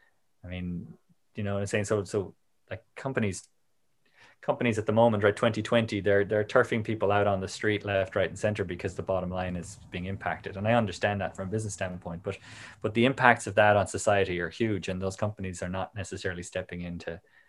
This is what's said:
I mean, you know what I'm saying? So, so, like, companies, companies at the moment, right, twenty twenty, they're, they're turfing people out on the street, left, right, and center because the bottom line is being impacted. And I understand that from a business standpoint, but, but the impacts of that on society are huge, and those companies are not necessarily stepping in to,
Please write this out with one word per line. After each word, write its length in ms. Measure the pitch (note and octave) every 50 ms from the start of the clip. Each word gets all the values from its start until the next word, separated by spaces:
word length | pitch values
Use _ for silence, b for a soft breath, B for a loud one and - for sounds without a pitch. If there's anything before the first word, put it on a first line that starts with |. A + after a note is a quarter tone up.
| _ _ _ _ _ _ _ _ -
I 40 | F2+
mean, 380 | F2+ F2+ F2+ F2 F2 E2+ - - - - _ _ _ _ _ _ -
you 80 | - G#2
know 100 | G2+ G2+
what 60 | G2+
I'm 60 | G2+
saying? 180 | G2 - G#2+ G#2
So, 180 | - A2 G#2+ G2
so, 320 | - - G#2+ F#2+ E2+ - _ _ _ _ _ _ -
like, 140 | F#2+ - _ _ -
companies, 540 | - - C#3 C3+ C3+ A2+ G2+ F#2+ - - _ _ _ _ _ _ _ _ _ _ _ _ b b b b b b b -
companies 360 | - C3+ - B2+ A#2+ A2+ G#2
at 80 | G#2
the 60 | - G#2+
moment, 300 | A2+ A#2 A#2+ A2 G2+ G2+
right, 140 | G#2 G2+
twenty 260 | - - A#2 G#2 G#2+ G#2+
twenty, 380 | - A#2+ A#2 A2+ A2+ - G2+
they're, 260 | F#2 G#2 G2+ G2+ G2+
they're 180 | F2+ G#2+ G#2+ G#2
turfing 400 | G#2 - C3 A#2+ - B2 A#2 A2
people 260 | - A2 - G2+ G2
out 160 | G2+ G#2 G2+
on 140 | G#2 G2+ F#2+
the 80 | F#2+ F2+
street, 380 | - - - G#2+ G#2 G2 F#2
left, 300 | G2+ G2+ G2 F#2+ - -
right, 120 | G2+ F#2+ E2
and 100 | E2 G2
center 260 | - G#2+ G#2+ G2+ G2
because 300 | F2 F2+ F2 - G2 F2
the 80 | - F2+
bottom 280 | - F#2+ F#2 F2+ F2+
line 260 | F2+ F2+ F#2 F2+ F2+
is 220 | F2 E2 - - - - -
being 160 | - F2+ F2+
impacted. 520 | F#2 G2 F#2+ - F2+ E2+ - - - F#2 F#2+
And 100 | G2+ G#2+
I 60 | A#2
understand 480 | A#2+ A2+ G2+ F2 - - G#2 G#2 G2+ F#2+
that 120 | - -
from 120 | - F#2+ F#2
a 20 |
business 220 | G#2 A2+ A2 G#2 -
standpoint, 500 | - G2 F#2 F2+ F2 - - E2+ E2+ -
but, 140 | G#2 G2 - B B B B B B B B -
but 100 | A2 G#2
the 140 | A#2 A#2
impacts 400 | C3 C3+ - C3+ B2 A#2 A2+ -
of 80 | A2 G2
that 220 | G#2+ G#2+ G#2 G#2
on 100 | G#2 G2
society 540 | - - F#2+ - - G2+ G2+ G2 F#2 F2+ F2
are 100 | F2 D#2+
huge, 380 | - - A#2 A2+ G#2 F#2 E2 -
and 120 | F#2 F2+
those 160 | F#2+ F#2+ F#2
companies 460 | - - G#2 G#2 - F#2+ F#2+ F2+ - F#2+
are 80 | F2+
not 240 | F2+ F#2+ F#2+ - -
necessarily 480 | G2+ F#2+ - - F2 - F#2+ F2+ F2 F2
stepping 400 | - - F#2 F2+ - F2+ F2 F2
in 160 | F2 F2 E2+
to, 200 | - - E2+ F#2+ _ b b b b